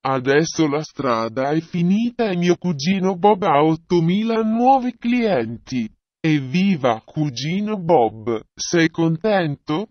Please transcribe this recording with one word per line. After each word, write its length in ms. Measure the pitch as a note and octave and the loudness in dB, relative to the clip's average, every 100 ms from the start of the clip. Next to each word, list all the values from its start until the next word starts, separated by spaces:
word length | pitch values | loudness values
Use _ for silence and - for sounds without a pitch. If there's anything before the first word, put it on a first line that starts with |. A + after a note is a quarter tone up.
Adesso 680 | C3+ C3+ C3 C#3 E3 - D#3+ | -2 -4 2 2 2 0 0
la 120 | C#3+ | 0
strada 680 | D#3 - C3 A#2 A2+ A2+ C3+ | -6 -6 -2 -2 -2 -4 -2
è 100 | D#3 | -2
finita 720 | E3 F3+ F3 G3 A#3+ A#3+ A3+ | -4 -2 0 2 0 -2 -2
e 60 | F3 | 0
mio 180 | F3 F3 | 0 0
cugino 600 | F3+ D3+ C#3+ F#3+ F#3 F#3+ | 0 -4 -2 0 0 2
Bob 260 | G3+ G#3 | 2 2
ha 220 | F#3+ C#3+ | 2 2
ottomila 800 | D#3 D#3+ _ F3 E3 F#3+ A3 A3+ | 2 0 _ 0 2 0 0 -2
nuovi 520 | A3 A3+ B3 C4+ B3+ - | 0 2 4 2 0 -6
clienti. 920 | A#3+ B3 A3+ E3 A2+ A#2 - B2+ A2+ _ _ _ | -2 0 2 0 -2 -8 -8 -6 -6 _ _ _
Evviva, 840 | D#3+ D3+ C3 C3+ G3 F3+ B2+ A2 | 0 0 0 0 2 2 0 -2
cugino 760 | - - D3+ A#2 C#3+ F#3 G#3 G#3+ | -4 -4 -4 -4 -6 -4 -4 -6
Bob, 580 | E3 E3 A2+ A2 A2 A2 - | 2 2 2 -2 -6 -6 -6
sei 360 | _ - F3 D#3+ | _ -4 0 0
contento? 960 | - E3 E3 A3 G3+ E3 C#3+ - D3+ G#3+ | 0 -2 0 0 0 0 -6 -4 -4 -4